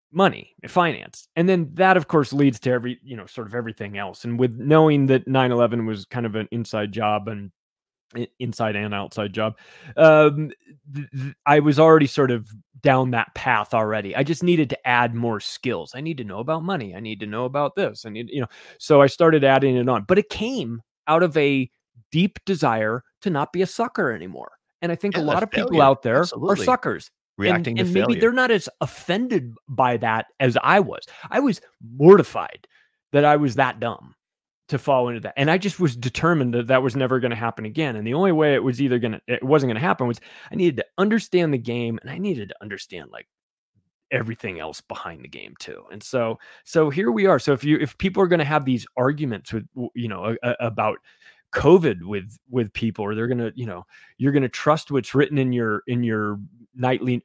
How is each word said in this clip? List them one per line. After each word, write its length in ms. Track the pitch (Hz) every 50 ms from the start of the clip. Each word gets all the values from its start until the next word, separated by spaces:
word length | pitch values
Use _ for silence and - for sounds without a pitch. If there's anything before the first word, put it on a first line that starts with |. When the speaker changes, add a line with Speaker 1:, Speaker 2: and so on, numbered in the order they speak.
| _ _
Speaker 1:
money 440 | - 165 196 175 - 50 - _ _ _ -
and 80 | -
finance. 560 | - 185 175 165 131 - - - - - - _ - 165
And 100 | 170 185
then 220 | 190 180 165 139 151
that, 220 | 165 185 190 185 185
of 100 | 156 -
course, 240 | - 160 139 - 139
leads 260 | 143 143 139 123 -
to 100 | - 127
every, 280 | 127 123 117 123 123 - _
you 120 | 131 131 110
know, 80 | 104
sort 220 | 98 - - 113 98
of 80 | 107
everything 420 | 120 117 113 107 - 110 101 101 101
else. 280 | 101 95 87 - -
And 140 | 120 117 117
with 180 | 127 123 113 123
knowing 500 | - 139 156 160 160 156 147 143 135 135
that 200 | 131 127 - -
nine 240 | 131 131 131 123
eleven 340 | 123 120 120 117 113 120 113
was 200 | 113 110 101 95
kind 200 | - - 127 117
of 100 | 113 101
an 120 | 110 107 -
inside 400 | - 117 113 - - 110 104 104
job 360 | 98 113 110 104 107 104 101 113
and 220 | 110 104 101 98 _ _ _ _ _ _ _ _ _ _ _ _ - 120
i-, 100 | 120 - _ -
inside 360 | 127 117 110 - 117 107 104
and 180 | 101 104 107 104
outside 400 | 101 98 - - - 104 104 92
job, 240 | 110 110 110 104 _ - - - - - 147 120 -
um, 540 | 160 160 156 151 156 151 147 147 156 143 - _ _ _ - 143 _ 143 135
th-, 120 | 143 147 -
th-, 240 | - 135 131 139 135 _ -
I 140 | 143 147 151
was 200 | 147 151 143 135
already 280 | 160 160 160 160 147 131
sort 240 | - - 139 127
of 180 | 120 117 104 - 110 107 _ _ _ 131
down 300 | - 147 131 127 131 127
that 220 | 123 117 113 - -
path 380 | - - 131 123 107 104 - -
already. 420 | 113 110 107 107 110 101 98 -
I 80 | 120 143
just 200 | 139 165 - 175
needed 260 | 175 175 160 151 123
to 160 | 135 - - 131
add 280 | 123 120 123 120 117
more 240 | 117 117 117 113 101
skills. 540 | - - - - - 127 113 87 82 - -
I 60 | 123
need 160 | 147 160 165 135
to 60 | 117
know 140 | 104 92 101
about 240 | 117 143 160 165 160
money. 320 | 180 196 185 - 98 87
I 40 | 95
need 180 | 113 110 110 98
to 60 | 110 104
know 180 | 104 113 127
about 300 | 127 135 143 147 139 -
this. 300 | - 202 131 107 - -
I 40 | 113
need, 200 | 104 110 120 -
you 100 | - 143
know, 60 | 123 - - - - - - -
so 220 | - - 156 139
I 60 | 139 135
started 360 | - - 175 165 160 151 139
adding 340 | 135 135 135 139 135 127 127
it 120 | 120 127
on, 160 | 127 110 101 -
but 120 | 185 196
it 100 | - -
came 520 | - - 208 233 269 247 151 113 117 117 - _ _ _ - -
out 160 | 156 165 180
of 120 | 175 143 156
a 320 | 147 143 139 135 131 - _ _ _ _ _ 120 _ _
deep 280 | - 160 185 202 - - -
desire 580 | - 196 156 - 135 113 110 107 107 113 123 - _ _ _
to 80 | - 208
not 240 | 170 139 147 - -
be 80 | 175 185
a 40 | 175
sucker 440 | - - 233 247 - - 185 135
anymore. 400 | 113 90 82 95 82 64 62 - _ _ _ _ _ -
And 100 | - 175
I 40 | 170
think 220 | - - 202 196 170
a 40 |
Speaker 2:
Yeah, 0 |
Speaker 1:
lot 220 | 156 151 143 175 214
of 80 | 208
people 260 | - - - - 175 160
Speaker 2:
failure. 60 | 139
Speaker 1:
out 200 | 135 139 135 -
there 280 | 123 113 135 175 175 - - 131 190
are 80 | 202
Speaker 2:
Absolutely. 100 | - 202
Speaker 1:
suckers. 440 | 254 254 247 - 151 107 80 - - _ _ _ _ _ - 196
And, 0 |
Speaker 2:
Reacting 340 | 185 180 175 170 123 117 113
to 80 | -
Speaker 1:
and 80 | 180 175
maybe 220 | 190 208 247 240
Speaker 2:
failure. 60 | -
Speaker 1:
they're 120 | 220 226 240
not 180 | 254 254 247
as 180 | 233 196 - - - -
offended 720 | 156 143 - - - - 170 208 247 254 240 175 127 120 113 - _ -
by 300 | 135 110 131 123 120 117
that 300 | 117 113 110 113 110 _ _ -
as 180 | 135 131 113 127 -
I 160 | 139 170 202
was. 240 | 190 123 - - - - - - - -
I 80 | - 220
was 200 | 277 277 185 - _ _ _ _ - 113 117 131
mortified 720 | 143 170 196 196 135 - - 107 82 - - - _ - _ _ _ _ _ _ _ _
that 140 | - 143 143
I 120 | 147 147 147
was 180 | 147 139 110
that 240 | 123 135 127 - 110
dumb 360 | 117 117 104 - - 64 - _ _ _ _ _ _ _ _ _ _ -
to 80 | - 131
fall 300 | - - 139 131 123 120
into 120 | 120 113
that. 120 | 107 101 - -
And 140 | 139 151
I 60 | 165 190
just 220 | 185 202 - -
was 160 | 180 151 117 120
determined 560 | 117 131 - - - 165 175 156 131 123 117
that 140 | 120 120 113
that 160 | 131 127 131
was 120 | 135 107
never 240 | 135 131 123 131 131
gonna 160 | 117 123 117
happen 300 | 110 117 117 - - 110
again. 300 | 107 107 120 160 139 117 107
And 100 | 104 113
the 60 | 127
only 180 | 156 190 196 170
way 200 | 156 156 151 143
it 80 | 127 95
was 180 | 135 123 117
either 180 | 143 135 123 123
gonna, 220 | 110 117 110 - _ -
it 160 | 123 - -
wasn't 280 | 131 147 156 135 127
gonna 80 | 113 107
happen 260 | 143 185 196 - 131 123
was 120 | 117 - - - - - - -
I 40 | -
needed 220 | - 185 175 139 110
to 80 | - _ - -
understand 560 | 190 214 220 226 - - - 180 170 156 143
the 40 | 123
game 420 | 113 117 117 120 120 117 113 -
and 80 | - -
I 60 | 139 170
needed 300 | 185 208 175 123 101 92
to 60 | - -
understand, 500 | - 107 101 92 - - - 87 76 57
like, 160 | 50 55 - _ _ _ _ _ _ _ _ _ _ _ _ _ _ _ _ -
everything 480 | 139 127 113 113 113 - - 107 90 82
else 220 | 78 80 76 -
behind 420 | - - - - - 87 85 73 62
the 60 | 67
game 260 | - 64 50 52 - -
too. 240 | - - - 50 50 -
And 120 | - 107 -
so, 360 | - - 127 117 113 110 - - - - - _
so 240 | - - 170 156 151
here 220 | 135 160 196 240
we 140 | 233 220 196 190
are. 120 | 175 131
So 140 | - - 143
if 100 | 131 -
you, 140 | 147 156 135
if 180 | 143 135 - -
people 260 | - 190 185 - 190
are 40 | 175
gonna 180 | 175 170 151
have 200 | 139 156 151 139
these 200 | 131 127 117 - - - 131
arguments 560 | 123 131 151 147 156 135 113 98 - - -
with, 140 | 113 107 - -
w-, 140 | 131 123 - -
you 120 | 120 120 113
know, 260 | 101 90 90 107 117 - -
a-, 60 | 123
a-, 40 | 120 - 120 113
about 320 | 110 - 104 107 - - _ _ _ _ _ - _ _ _ _ -
covid 500 | - - 143 175 190 165 147 104 90 85
with, 340 | 90 104 98 90 110 - - _ -
with 240 | 123 123 117 101 -
people, 320 | - 117 113 - - 107
or 100 | 101 107
they're 120 | 107 113 120
gonna, 240 | 127 120 117 113 -
you 100 | - 120
know, 200 | 110 92 87 - _ _ - _ _ _ -
you're 140 | 127 139 139
gonna 160 | 147 135 123
trust 420 | - - - 151 151 165 - -
what's 240 | 147 135 110 - -
written 220 | 143 147 - 151 143
in 160 | 131 127 123
your, 300 | 120 117 110 107 104 - -
in 160 | 123 120 120
your 360 | 117 110 107 107 104 104 101 101 - _ _ 117 _ -
nightly, 460 | 127 123 127 131 110 107 127 123 120 -